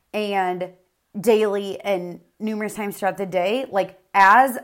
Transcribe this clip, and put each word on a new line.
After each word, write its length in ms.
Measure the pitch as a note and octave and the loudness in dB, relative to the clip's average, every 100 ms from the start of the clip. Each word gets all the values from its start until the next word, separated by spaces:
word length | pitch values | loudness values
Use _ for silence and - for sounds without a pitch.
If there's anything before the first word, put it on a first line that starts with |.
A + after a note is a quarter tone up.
| _ | _
and 600 | G#3+ G#3 G3 F#3 F3+ F3+ - _ _ _ G#3 | -8 -4 -2 -2 -4 -8 -14 _ _ _ -6
daily 580 | G3+ G#3+ G#3+ G3+ G3 F#3+ | 2 2 2 -2 -6 -8
and 380 | G3+ F#3+ F3 E3+ _ - | -4 -4 -6 -14 _ -10
numerous 340 | A3 G#3+ G#3 | -8 -6 -8
times 240 | G#3 G3+ F#3+ | -8 -10 -4
throughout 200 | F#3+ F#3 | -6 -4
the 80 | F#3+ | -4
day, 380 | F3+ F#3 A#3+ C4 | -2 -2 -2 -4
like, 320 | G3 F#3 - _ | -4 -4 -8 _
as 440 | G3 F#3+ A3+ C4+ A#3 | 4 8 8 6 0